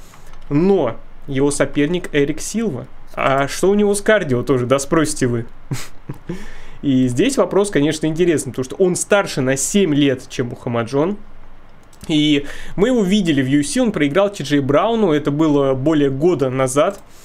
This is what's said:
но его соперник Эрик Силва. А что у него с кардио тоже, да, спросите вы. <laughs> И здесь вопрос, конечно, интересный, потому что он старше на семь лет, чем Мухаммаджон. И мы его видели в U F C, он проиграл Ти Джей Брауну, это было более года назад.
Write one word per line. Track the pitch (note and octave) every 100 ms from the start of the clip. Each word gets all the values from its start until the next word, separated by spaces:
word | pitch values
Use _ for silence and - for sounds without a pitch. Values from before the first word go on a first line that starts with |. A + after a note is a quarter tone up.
| - - - - -
но | C#3+ F#3 G3 C3 A2+ - - -
его | C3+ C#3+
соперник | C#3+ C#3 C#3+ D3 F3 F3
Эрик | D3+ C#3+ D3+
Силва. | - G#3 A3+ B2 A#2+ - - -
А | C3 C3+ C#3
что | - F3+
у | G#3
него | G#3
с | G3+
кардио | - G#3+ E3 B2
тоже, | A#2+ C3 A#2+
да, | C3+
спросите | - E3 D3+ - B2+
вы. | A#2+ - - -
<laughs> | B2+ - - - C#3+ - F3+ - - - -
И | D3 C3 B2+
здесь | B2 A3 C#4
вопрос, | G3 F3+ G3+
конечно, | D#3+ C#3+ D#3 D#3+
интересный, | D#3 F3 D3+ C3
потому | A#2 C3
что | -
он | F#3 F3
старше | - G3+ F#3+ -
на | B2+ C3+
семь | - G3+ F#3
лет, | C#3+ C#3+ B2+ -
чем | - A#2+
Мухаммаджон. | B2+ - A#2+ A2 C#3 E3 G#3 - - - - - - - - -
И | D#3 D3+ C#3+ C#3 - - -
мы | G#3+
его | B3
видели | F#3+ G#3 E3+ C#3
в | C3
U | C#3+
F | C#3+
C, | B3+
он | B3
проиграл | F#3 D3 F3+ G3+
Ти | G3+
Джей | C#3 D3
Брауну, | C3 C#3+ G3+ A#3 G3+
это | D3+ D3+
было | C#3+ D#3+ C#3+ C#3
более | C3 C3+ D#3+ C#3+
года | C3+ E3+ E3 C3+
назад. | C3 C3 C3+ E3+ G3 - -